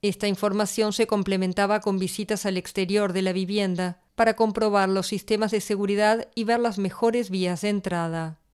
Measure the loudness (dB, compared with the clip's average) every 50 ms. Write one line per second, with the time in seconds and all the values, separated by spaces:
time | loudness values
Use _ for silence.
0 | 0 -2 -2 0 0 -2 -2 0 0 0 0 0 0 -2 0 0 0 0 2 0
1 | 0 0 2 0 0 0 0 0 0 0 0 0 2 2 2 0 0 0 -2 0
2 | -2 -4 -4 -6 -4 -2 -4 -2 -2 -2 -2 -2 -6 -6 -4 -4 -2 0 2 0
3 | 2 2 0 0 0 0 0 -2 -2 -2 0 0 0 0 0 -2 -2 -4 -4 _
4 | _ _ _ 2 2 2 4 2 2 0 2 0 0 2 4 4 2 4 2 0
5 | 0 -2 -4 -6 -2 -2 0 0 0 0 0 -2 -2 -2 -2 -2 0 0 2 4
6 | 4 4 4 2 0 -6 _ -6 0 0 2 2 2 0 0 0 -2 -2 -2 2
7 | 0 2 2 2 -2 -2 -2 -2 0 0 -2 -2 -2 -2 -2 0 -2 -2 -2 -2
8 | -2 -2 -2 -4 -6 -6 -8 _ _ _